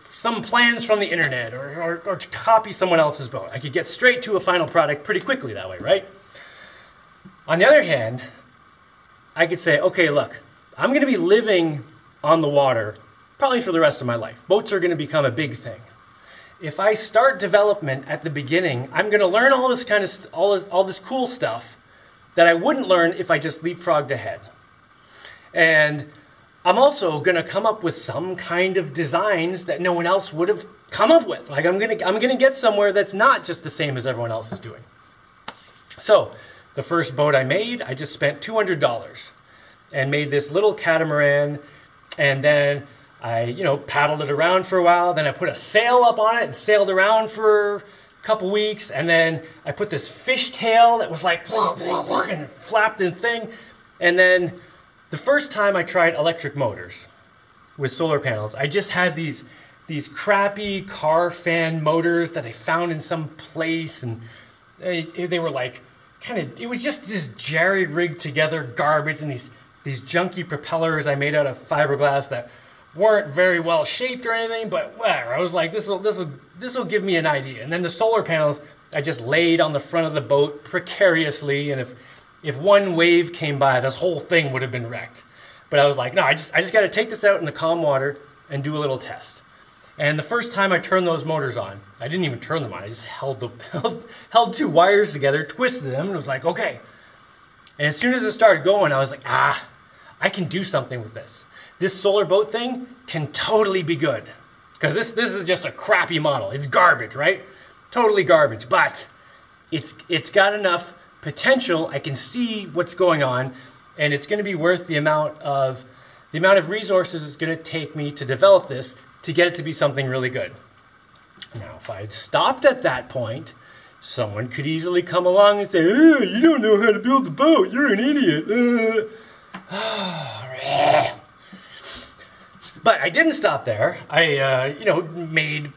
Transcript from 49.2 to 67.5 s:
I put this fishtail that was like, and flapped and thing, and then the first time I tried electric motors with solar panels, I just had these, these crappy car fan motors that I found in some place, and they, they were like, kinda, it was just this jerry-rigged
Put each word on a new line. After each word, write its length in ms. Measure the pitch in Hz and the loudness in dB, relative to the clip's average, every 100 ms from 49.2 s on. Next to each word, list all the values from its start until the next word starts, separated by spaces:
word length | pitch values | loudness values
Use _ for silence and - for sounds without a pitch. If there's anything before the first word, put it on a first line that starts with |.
| 165 160 - - | 4 0 -10 -16
I 80 | - | -12
put 180 | - 208 | -8 -6
this 200 | 147 - | -6 -8
fishtail 920 | - - 254 - - 226 226 233 233 | -12 -4 -2 -2 -4 2 6 6 6
that 100 | 185 | -2
was 140 | 160 | -4
like, 260 | 185 170 - 220 202 - 175 - - - - | -2 -2 -2 -2 -2 -2 -6 -6 -2 -4 -2
and 200 | 175 139 | -6 -10
flapped 500 | - - 220 214 214 | -16 -2 2 2 0
and 180 | 185 170 | -4 -2
thing, 300 | 233 233 226 - - - _ _ | -4 -4 -8 -16 -20 -20 _ _
and 180 | 175 180 | 0 4
then 400 | 185 185 175 - - - _ _ _ | 6 6 2 -6 -20 -20 _ _ _
the 60 | 160 | -8
first 340 | - 294 285 | 0 0 0
time 240 | 214 202 190 | -2 0 0
I 80 | |
tried 320 | 170 185 170 165 | 0 2 2 2
electric 400 | 156 165 143 139 | -2 -2 -8 -4
motors 520 | 127 95 90 - - _ _ _ _ _ _ - | -4 -4 -14 -18 -20 _ _ _ _ _ _ -8
with 160 | 135 | -6
solar 260 | - 165 147 | -2 -2 0
panels, 340 | 139 110 107 | -2 -4 -6
I 140 | - 143 | -6 -2
just 220 | 196 196 | -2 -2
had 260 | 180 180 151 | -2 -2 -2
these, 300 | 160 - - - - _ - | -6 -8 -14 -20 -20 _ -10
these 220 | 151 143 | -10 -8
crappy 720 | - - 202 202 202 208 196 | -10 0 2 2 -2 -6 -6
car 500 | 190 - 151 160 175 | -8 -4 0 2 2
fan 500 | 170 175 165 165 160 | -2 -2 0 0 -2
motors 500 | 151 165 170 170 165 | 0 0 2 0 -2
that 120 | 160 | -6
I 80 | 120 | -10
found 400 | 113 - 165 175 | -10 -4 -2 -2
in 80 | 160 | -6
some 300 | 127 165 156 | -6 -6 -6
place, 760 | - - 156 160 165 160 - | -12 -16 -8 -4 -4 -6 -10
and 180 | 123 110 113 - - _ _ _ | -10 -10 -14 -20 -20 _ _ _
they, 240 | 180 175 | -6 -6
they 360 | 160 - 175 175 | -6 -8 -4 -2
were 120 | 165 | -2
like, 300 | 135 123 - - _ _ _ | -4 -6 -10 -20 _ _ _
kinda, 320 | - 233 143 - | -8 -6 -6 -10
it 60 | 233 | -8
was 160 | 240 | -6
just 220 | 262 - 185 | -4 -6 -6
this 240 | 202 139 107 | -8 -8 -10
jerry-rigged 800 | - | -6